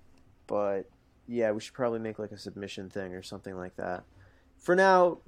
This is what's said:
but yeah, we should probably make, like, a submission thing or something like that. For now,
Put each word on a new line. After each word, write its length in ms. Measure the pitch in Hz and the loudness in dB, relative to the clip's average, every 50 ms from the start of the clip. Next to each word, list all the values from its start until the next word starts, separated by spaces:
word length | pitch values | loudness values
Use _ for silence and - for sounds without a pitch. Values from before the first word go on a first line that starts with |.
| - - - _ _ _ _ _ _ | -20 -20 -20 _ _ _ _ _ _
but 420 | - 110 104 104 101 98 98 - - _ _ _ _ _ _ _ | -4 -2 -2 0 0 -2 -4 -6 -10 _ _ _ _ _ _ _
yeah, 240 | - 120 117 113 107 | -6 -2 0 0 0
we 80 | 104 110 | 0 -2
should 120 | - - - | -6 -10 -6
probably 260 | - 127 120 117 113 | -4 -2 -2 -2 -4
make, 200 | 113 110 107 - | -6 -8 -8 -8
like, 120 | 107 101 | -10 -10
a 60 | 107 | -10
submission 520 | 104 - 101 90 101 101 95 - - 98 92 | -12 -14 -12 -10 -10 -10 -10 -10 -10 -12 -10
thing 240 | - 101 95 90 90 | -8 -8 -8 -8 -10
or 80 | 92 92 | -12 -12
something 320 | - 104 95 - 98 95 | -12 -14 -12 -12 -12 -10
like 200 | 92 90 92 - | -10 -10 -10 -10
that. 260 | - 95 90 90 92 - _ _ - - _ _ _ _ _ _ _ | -8 -6 -6 -6 -8 -10 _ _ -20 -20 _ _ _ _ _ _ _
For 160 | - - 180 | 0 2 4
now, 440 | 190 190 190 185 180 180 175 160 - - | 6 8 8 8 8 6 6 2 -2 -8